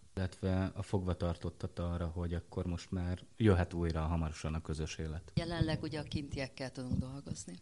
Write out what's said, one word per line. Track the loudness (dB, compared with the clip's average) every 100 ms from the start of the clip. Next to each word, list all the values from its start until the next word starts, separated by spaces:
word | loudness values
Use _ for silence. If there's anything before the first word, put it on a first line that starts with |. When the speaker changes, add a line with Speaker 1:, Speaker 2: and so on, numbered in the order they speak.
| -8 -2
Speaker 1:
illetve | -2 0 2 4 2 -2
a |
fogvatartottat | -2 0 0 0 0 0 -4 -4 -6 -4
arra, | -2 0 0
hogy | -2 -2
akkor | -2 -2 -4 -2
most | -2 -2
már | -2 0 -2 -6 4
jöhet | 8 8 6
újra | 2 2 2
hamarosan | 2 2 2 -2 -2
a | -2
közös | -2 -2 -4 -4
élet? | -4 -6 -4 -4
Speaker 2:
Jelenleg | 0 0 2 0
ugye | -2 -4
a |
kintiekkel | -4 -4 -4 -4 -6 -6 -8
tudunk | -6 -2 0
dolgozni. | 0 -4 -6 -8 -8 -12